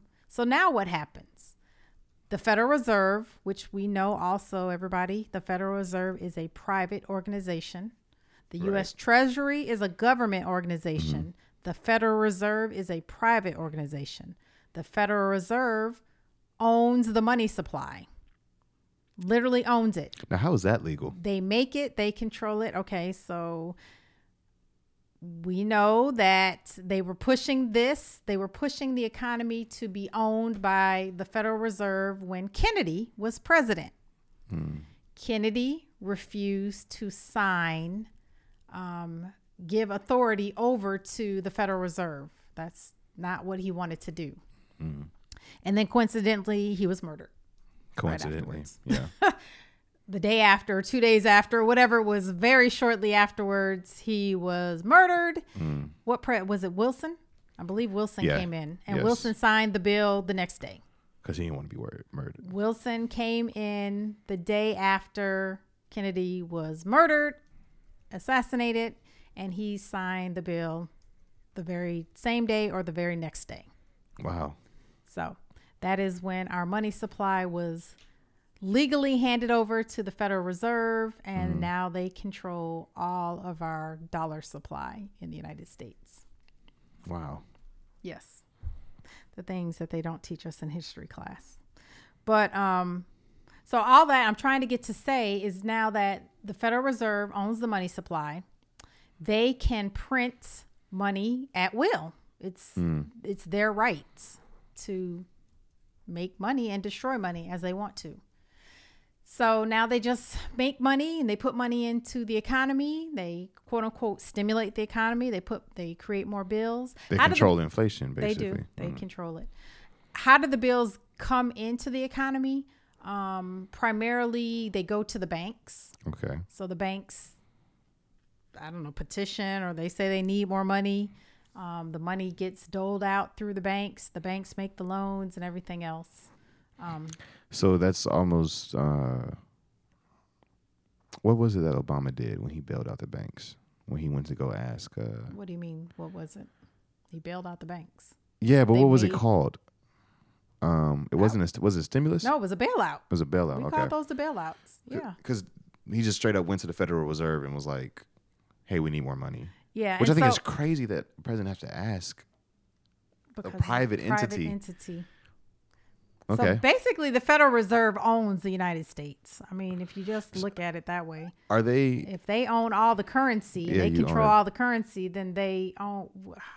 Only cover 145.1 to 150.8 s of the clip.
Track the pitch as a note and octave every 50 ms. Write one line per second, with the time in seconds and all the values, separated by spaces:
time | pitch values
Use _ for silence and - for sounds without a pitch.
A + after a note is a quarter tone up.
145.1 | A1 A1 A#2 B2+ - G3+ G3+ F3+ F3 F3 F3 E3+ D#3+ D#3+ E3 E3+ - - E3+ D#3+
146.1 | F#3 F3+ D#3+ D#3 - G#3 - - _ _ - _ _ _ _ _ _ _ _ _
147.1 | - E3 D#3 E3+ F3 F3+ F3+ F3 F3 E3+ E3 D#3+ F3+ E3+ D#3+ - _ _ - -
148.1 | - _ _ _ _ _ G#2+ A2+ C#3 C#3 B2+ G#2+ A2+ B2 C3+ C3+ C3 B2 G#2+ F#2
149.1 | - - A2+ A2+ G#2+ E2+ C#2+ B1+ - - _ _ _ _ _ _ _ _ _ _
150.1 | _ _ _ _ _ _ _ _ _ _ - E2+ E2 D#2